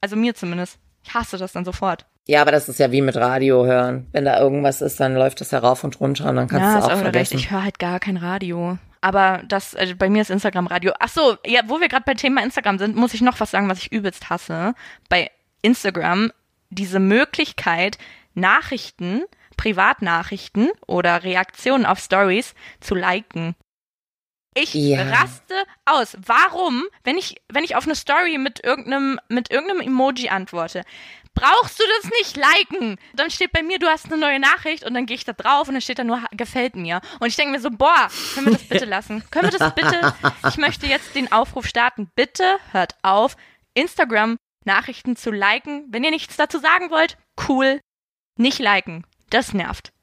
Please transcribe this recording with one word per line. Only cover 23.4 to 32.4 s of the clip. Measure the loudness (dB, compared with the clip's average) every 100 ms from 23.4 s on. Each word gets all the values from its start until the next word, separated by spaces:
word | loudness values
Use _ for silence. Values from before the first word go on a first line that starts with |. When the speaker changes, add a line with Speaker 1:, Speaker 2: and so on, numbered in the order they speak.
| -8 -8 _ _ _ _ _ _ _ _ _
Speaker 1:
Ich | -4 -2
Speaker 2:
Ja. | 0 2 2 2
Speaker 1:
raste | 2 0 -4 _ -6 -6 -6 0
aus. | 2 0 -6
Warum, | 0 4 4 2 -2 -2 -6 _
wenn | -4 -4
ich, | -4 -12 _
wenn | -4
ich | -2
auf | -2 -2
eine | -4
Story | 0 0 2 0
mit | -4 -4
irgendeinem, | -4 -2 -2 -2 -2 -4 _
mit | -4 -2
irgendeinem | -4 -2 -4
Emoji | -2 2 2 0 -4
antworte, | -4 -4 -8 -6 -8 -12 -20 -20 -20 _
brauchst | 0 4 4 4 0
du | 0 0
das | -2 -4
nicht | -4
liken? | 0